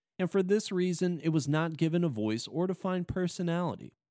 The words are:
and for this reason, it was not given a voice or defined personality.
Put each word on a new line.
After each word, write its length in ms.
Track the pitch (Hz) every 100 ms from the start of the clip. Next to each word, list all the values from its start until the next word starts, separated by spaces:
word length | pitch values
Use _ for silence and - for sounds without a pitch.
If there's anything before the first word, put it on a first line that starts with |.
| _ -
and 120 | 180
for 100 | 202
this 280 | 185 208 -
reason, 480 | 185 185 165 180 175
it 60 | 160
was 180 | 160 139
not 300 | 151 165 160
given 260 | 165 170
a 60 | 175
voice 380 | 113 107 113 -
or 200 | 151 185
defined 400 | 185 190 185 175
personality. 840 | - 180 - 175 170 175 101 - - _